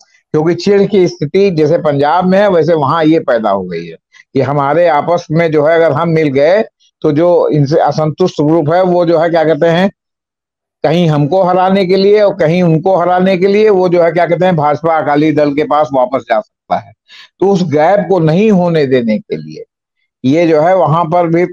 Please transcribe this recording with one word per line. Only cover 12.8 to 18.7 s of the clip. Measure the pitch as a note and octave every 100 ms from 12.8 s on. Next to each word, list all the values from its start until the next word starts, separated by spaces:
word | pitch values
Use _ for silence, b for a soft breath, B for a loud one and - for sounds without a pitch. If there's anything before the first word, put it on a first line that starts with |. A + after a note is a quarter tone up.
| - F#3
हराने | F3 F3+ F#3 F#3+
के | G3
लिए, | G3+ A3
वो | F#3+ F#3
जो | F3
है, | E3+
क्या | E3 E3
कहते | E3+
हैं, | F#3 E3
भाजपा | D3 D3 E3 D#3+
अकाली | C#3 D3 D#3
दल | D3 D3
के | C#3+
पास | C3+ D3 D3+
वापस | C3+ B2 B2+
जा | A2 A2
सकता | - _ - F2+
है। | G#2 _ _ B B -
तो | F#3+
उस | F#3+
गैप | F3 D3 D#3+ G3+ E3+
को | F#3+
नहीं | D#3+ E3+ A3
होने | F#3 F3